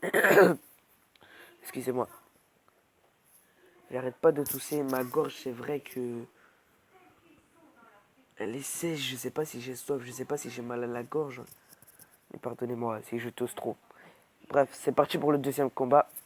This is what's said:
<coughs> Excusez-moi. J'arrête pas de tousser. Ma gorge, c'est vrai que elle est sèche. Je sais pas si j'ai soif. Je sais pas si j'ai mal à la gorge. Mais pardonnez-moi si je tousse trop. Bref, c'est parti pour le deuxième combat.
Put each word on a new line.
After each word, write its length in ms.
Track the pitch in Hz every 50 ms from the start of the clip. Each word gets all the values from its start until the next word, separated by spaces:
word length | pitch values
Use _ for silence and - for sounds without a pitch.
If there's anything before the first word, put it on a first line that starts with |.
<coughs> 560 | - 175 - - 208 208 - 208 196 180 175 - - - - _ _ _ - _ _ _ _ _ - - - - - - - _
Excusez-moi. 460 | - - - 135 127 120 127 127 120 104 - - - _ _ _ _ _ _ _ _ _ _ _ _ _ _ _ _ _ _ _ _ _ _ - _ _ _ _ _ - _ _ _ -
J'arrête 240 | - 127 131 127 123
pas 160 | - _ 160
de 120 | 160 143 147
tousser. 400 | 135 - 139 - - - 151 147
Ma 200 | 135 131 131 127
gorge, 320 | 123 123 147 156 139 135 - -
c'est 80 | 135
vrai 280 | 123 117 123 - 147 143
que 440 | - - - - 123 123 120 117 117 123 _ _ - - _ _ _ _ _ _ _ _ _ 370 330 311 _ _ _ 330 302 _ _ _ _ 339 330 285 254 247 240 240 - - _ _ _ _ _ _ _
elle 180 | - - 104 110
est 60 | 135
sèche. 500 | 139 - - - - 170 165 151 139 -
Je 40 | 135
sais 160 | 123 - 131
pas 140 | 123 - 156
si 160 | 151 - 127
j'ai 140 | 120 127 131
soif. 260 | 123 - - 143 139 120
Je 80 | 123
sais 140 | 123 123 131
pas 120 | 123 147
si 120 | 147 - -
j'ai 120 | 117 123
mal 220 | 120 120 123 120 120
à 40 |
la 160 | 120 120 120 120
gorge. 380 | 120 - 151 156 143 127 123 120 - - - _ _ - _ - - - _ - _ _ _ _ _ -
Mais 60 | -
pardonnez-moi 640 | _ 120 117 - - 120 123 117 117 117 113 110 107
si 160 | - - 117
je 100 | 117 120
tousse 240 | 113 - 123 120 -
trop. 220 | - - 120 110 - _ _ - - - - - _ _ _ _ _ _ -
Bref, 200 | - 135 139 131 -
c'est 180 | - - -
parti 260 | 135 - 147 139 -
pour 140 | 170 143 143
le 60 | 151
deuxième 320 | 143 135 131 135 - 143 135
combat. 400 | - - 131 127 127 147 - - - - -